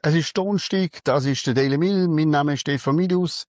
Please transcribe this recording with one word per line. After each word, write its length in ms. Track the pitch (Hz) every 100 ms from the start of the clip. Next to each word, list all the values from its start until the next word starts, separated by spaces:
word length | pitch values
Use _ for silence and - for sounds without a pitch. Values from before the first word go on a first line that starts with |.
| 151
Es 80 |
ist 240 | 165 151 -
Donnerstag, 600 | 190 202 - 196 180 -
das 220 | - 139
ist 200 | 135 135 -
der 60 |
Daily 220 | 123 139 139
Mail. 280 | 180 196 180
Mein 240 | 156 156
Name 240 | 147 147
ist 60 | 143
Stefan 340 | - 139 -
Milius. 480 | 151 185 180 175 -